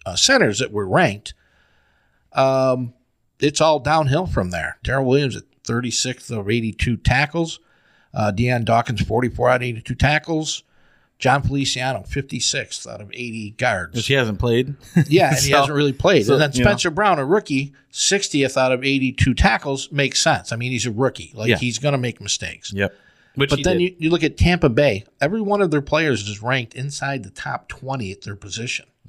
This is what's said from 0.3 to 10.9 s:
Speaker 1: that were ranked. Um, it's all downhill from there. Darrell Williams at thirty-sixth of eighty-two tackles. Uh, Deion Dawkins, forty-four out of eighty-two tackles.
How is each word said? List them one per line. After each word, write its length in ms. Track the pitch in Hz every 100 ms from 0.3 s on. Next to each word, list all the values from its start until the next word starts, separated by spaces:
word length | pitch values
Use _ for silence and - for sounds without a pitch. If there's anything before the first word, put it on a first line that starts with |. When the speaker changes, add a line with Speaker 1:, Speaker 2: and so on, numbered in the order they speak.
| 262 135 101
Speaker 1:
that 100 | -
were 160 | 104 95
ranked. 480 | 147 156 101 - - _ _ _ _ _ _ _ _ _
Um, 640 | 139 135 135 131 127 120 - _ _ _ -
it's 200 | 147 147
all 200 | 156 151
downhill 460 | 143 160 143 147 185
from 240 | - 90
there. 280 | 85 78 -
Darrell 220 | - 135 127
Williams 300 | 139 139 110
at 80 | - _
thirty-sixth 680 | - 120 123 - 131 123 -
of 180 | 113 98
eighty-two 480 | 117 113 - - 110
tackles. 600 | - 127 147 165 160 - _ _ _ _ _
Uh, 160 | - 107
Deion 300 | 98 123 120
Dawkins, 360 | 113 113 - 104
forty-four 460 | 92 113 123 - 123
out 80 | 123
of 60 |
eighty-two 320 | 123 113 -
tackles. 680 | 123 135 151 170 156 156 - - _ _